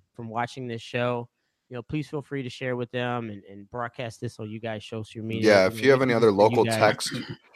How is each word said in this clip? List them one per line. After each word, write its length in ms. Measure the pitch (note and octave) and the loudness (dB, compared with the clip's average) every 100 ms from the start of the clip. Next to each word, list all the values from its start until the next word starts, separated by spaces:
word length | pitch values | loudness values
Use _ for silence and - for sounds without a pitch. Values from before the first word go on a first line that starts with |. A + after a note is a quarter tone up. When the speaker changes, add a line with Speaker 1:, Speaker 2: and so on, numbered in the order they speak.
| _ | _
Speaker 1:
from 140 | - A2+ | -16 -10
watching 380 | A2 A#2+ - B2 | -6 -6 -8 -10
this 140 | A2+ | -10
show, 460 | - B2 B2 A#2+ A#2+ _ _ _ _ | -8 -4 -2 -4 -8 _ _ _ _
you 60 | B2 | -14
know, 60 | |
please 260 | - D#3 C#3+ | -8 -8 -6
feel 140 | D3+ | -10
free 200 | - C#3 | -8 -8
to 80 | B2 | -8
share 260 | - C3 B2 | -8 -6 -4
with 140 | A#2+ | -4
them 380 | B2 B2 A#2+ A2+ | -4 -4 -4 -6
and, 120 | G#2 | -12
and 260 | F#2+ G2+ G2+ | -16 -20 -14
broadcast 500 | B2 A#2+ - A#2+ - | -10 -10 -8 -12 -8
this 180 | B2 - | -12 -10
on 100 | G#2+ | -12
you 100 | A2 | -10
guys' 240 | A2+ A2 - | -8 -10 -10
social 360 | A2+ A2 A#2 | -12 -10 -10
media. 280 | A2 A2 G#2+ | -8 0 6
Speaker 2:
Yeah, 100 | G2+ | 6
Speaker 1:
You 40 | F#2+ | 6
Speaker 2:
if 60 | A2+ | 2
Speaker 1:
know, 60 | |
Speaker 2:
you 60 | B2+ | 4
have 80 | C3+ | 4
Speaker 1:
we 40 | |
Speaker 2:
any 60 | C3 | 4
Speaker 1:
can 40 | A2+ | 4
Speaker 2:
other 140 | A2+ | 6
Speaker 1:
just 80 | G2 | 6
send 120 | A2 | 6
you 40 | A#2 | 6
Speaker 2:
local 60 | |
Speaker 1:
guys 120 | A2+ A2 | 2 4
Speaker 2:
text, 360 | G#2+ - - A#2+ - - _ | 2 2 -4 -8 -10 -14 _